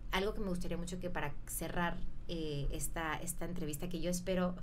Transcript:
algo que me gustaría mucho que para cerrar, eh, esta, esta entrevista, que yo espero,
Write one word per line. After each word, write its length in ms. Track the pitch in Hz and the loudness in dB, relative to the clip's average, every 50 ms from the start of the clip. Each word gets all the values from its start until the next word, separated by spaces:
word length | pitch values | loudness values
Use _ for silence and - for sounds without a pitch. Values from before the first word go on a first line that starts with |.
| - - | -4 0
algo 200 | - 185 190 214 | 0 2 2 2
que 80 | 214 220 | 0 0
me 80 | 208 185 | 0 0
gustaría 280 | 180 180 180 - 170 170 | 0 0 0 0 0 0
mucho 200 | 175 175 185 180 | -2 -2 -4 -2
que 100 | 180 180 | -2 0
para 240 | - 160 147 147 - - - | 0 0 0 0 0 -2 -4
cerrar, 500 | - - - 175 165 - 175 175 175 175 180 180 - - - - - | -4 -4 -2 -2 0 0 2 2 2 2 2 2 2 2 0 -2 -2
eh, 400 | 175 165 156 156 147 143 143 143 | -2 0 0 0 0 2 2 2
esta, 440 | 147 160 151 - - 170 165 156 151 | 0 0 -2 -2 -2 0 0 0 0
esta 280 | 156 156 - - - 170 | 0 -2 -2 -2 -2 -2
entrevista, 420 | 165 170 - 180 151 151 - 180 175 | -2 0 -2 -2 -2 -2 -2 -2 -2
que 120 | 175 165 | 0 0
yo 100 | 165 175 | 0 2
espero, 440 | 180 180 - 190 185 180 180 180 175 - | 0 0 0 2 2 4 2 2 0 -2